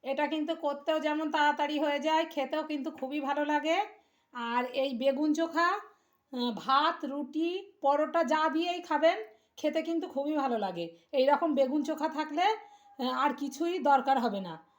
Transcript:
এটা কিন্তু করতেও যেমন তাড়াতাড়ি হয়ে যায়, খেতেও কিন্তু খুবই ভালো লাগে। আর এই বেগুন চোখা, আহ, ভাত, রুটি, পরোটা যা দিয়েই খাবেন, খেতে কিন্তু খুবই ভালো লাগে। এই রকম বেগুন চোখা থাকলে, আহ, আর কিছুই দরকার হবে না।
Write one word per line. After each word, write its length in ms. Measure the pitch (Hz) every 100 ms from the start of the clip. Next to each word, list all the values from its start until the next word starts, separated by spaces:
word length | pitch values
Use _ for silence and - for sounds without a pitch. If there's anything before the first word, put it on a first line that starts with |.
এটা 240 | 254 262 294
কিন্তু 220 | 311 302 320
করতেও 440 | 294 285 - 311
যেমন 320 | 302 302 311 311
তাড়াতাড়ি 440 | 294 294 294 302
হয়ে 200 | 294 285
যায়, 260 | 294 320 330
খেতেও 300 | 311 262 311
কিন্তু 280 | 311 294 294 302
খুবই 200 | 262 294
ভালো 260 | 269 285 294
লাগে। 240 | 294 302 349 415 - _ _ _
আর 300 | 247 233 247 247 -
এই 80 | 269 240
বেগুন 320 | 269 269 311 302
চোখা, 280 | 330 330 339
আহ, 800 | 415 - _ _ _ _ 254 240 202
ভাত, 420 | 180 269 311 - 285
রুটি, 380 | 277 277 311 330 370 403 _
পরোটা 420 | 277 285 302 330
যা 260 | 285 311 311
দিয়েই 320 | 302 349 349
খাবেন, 360 | - 294 320 403 440 _ _ -
খেতে 220 | 302 311
কিন্তু 260 | 320 330 330
খুবই 280 | 269 285 302
ভালো 140 | 269 233 196
লাগে। 200 | 175 170 - _
এই 140 | 277 262
রকম 240 | 294 339 277
বেগুন 280 | 262 294
চোখা 240 | 254 311 311 294
থাকলে, 280 | 302 294 381
আহ, 680 | 440 - - - - 247 254
আর 100 | 277
কিছুই 460 | - 277 - 339 359
দরকার 400 | 285 277 262 269
হবে 200 | 240 202 180
না। 60 | 160 -